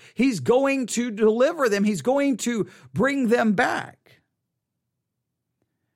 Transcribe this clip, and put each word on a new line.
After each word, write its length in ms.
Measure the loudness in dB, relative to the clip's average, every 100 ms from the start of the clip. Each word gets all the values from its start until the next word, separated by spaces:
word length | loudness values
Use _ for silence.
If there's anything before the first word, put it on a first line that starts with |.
| -10
He's 260 | -2 -2 0
going 460 | 0 2 2 -2 -4
to 240 | -6 -6
deliver 580 | 0 2 4 2 2 0
them. 160 | 2
He's 180 | 0 0
going 360 | 0 0 0 -2
to 300 | -2 -4 -4 -10 -8
bring 340 | -2 0 0 0
them 240 | 2 2
back. 680 | 0 0 -2 -8 -16 _ _ _ _ _ _ _ _ _ _ _ _ _ _ _ _ _ _ _